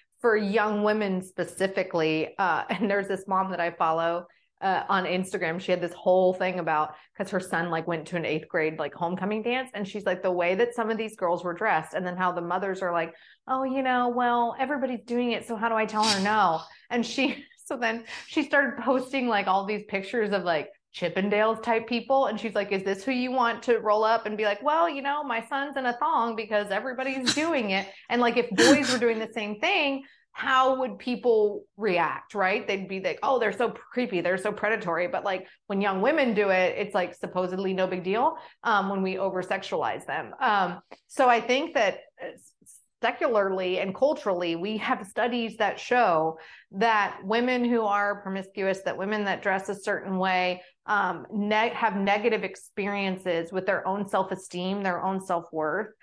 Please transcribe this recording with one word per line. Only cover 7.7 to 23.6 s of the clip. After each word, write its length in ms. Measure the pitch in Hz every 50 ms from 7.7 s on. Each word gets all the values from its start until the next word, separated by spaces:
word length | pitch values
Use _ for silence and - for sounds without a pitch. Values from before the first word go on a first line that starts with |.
| 165 165 156
went 220 | - 170 160 156 -
to 80 | 180
an 100 | 175 160
eighth 220 | 113 151 160 160 -
grade, 320 | - 170 156 160 160 156
like, 140 | 151 143 -
homecoming 500 | - 175 170 185 185 185 202 214 220 214
dance. 260 | 233 240 262 262 247 -
And 120 | 202 208
she's 200 | 190 - 214 196
like, 180 | 196 180 185 190
"The 80 | 190
way 240 | 180 175 175 175 190
that 180 | 190 240 240 233
some 160 | - 226 214
of 80 | 226 214
these 200 | 226 214 214 -
girls 260 | 190 170 175 165 175
were 100 | 180 170
dressed 400 | 170 214 220 185 160 160 - -
and 140 | - 185 180
then 80 | 175
how 160 | 180 185 180
the 100 | 175 175
mothers 400 | 175 170 175 190 196 196 190 190
are 120 | 190 175 175
like, 200 | 170 165 165 - - - - - _ -
'Oh, 180 | - 254 262 269
you 200 | 262 254 277 262
know, 240 | 262 254 247 247 247
well, 480 | 240 247 247 240 240 240 240 233 - -
everybody's 460 | 262 254 294 269 254 254 254 214 -
doing 280 | - 240 240 247 240 226
it. 120 | - -
So 120 | - 233 208
how 100 | 220 226
do 80 | 226
I 100 | 220 220
tell 200 | 208 214 214 214
her 180 | 220 208 196 190
no?'" 380 | 208 214 220 196 175 160 160 - - - - _ -
And 160 | - 240 220
she, 380 | - - - 262 277 - - - - _
<laughs> 120 | _ -
so 100 | - 302
then 300 | 240 240 226 226 233 226 - - - - -
she 160 | - 320 294
started 380 | - - 285 277 247 226 -
posting, 460 | - 240 269 262 262 - - 269 247 240
like, 200 | 220 202 190 196
all 180 | 185 196 196
these 180 | 196 214 202 208 -
pictures 420 | 202 196 190 - - 240 214 202
of, 140 | 202 196 180
like, 240 | 175 165 151 139 - - _ _ _ -
Chippendales 640 | - 180 170 170 196 185 196 208 208 214 220 220 220 -
type 240 | 240 226 226 226 226
people. 400 | 247 233 - - 269 269 269 208
And 120 | 220 208
she's 140 | - 226 190
like, 180 | 208 196 196
"Is 120 | 196 196 190
this 200 | 196 196 196 -
who 80 | 269
you 200 | 262 247 247 254
want 320 | 247 262 240 233 226 233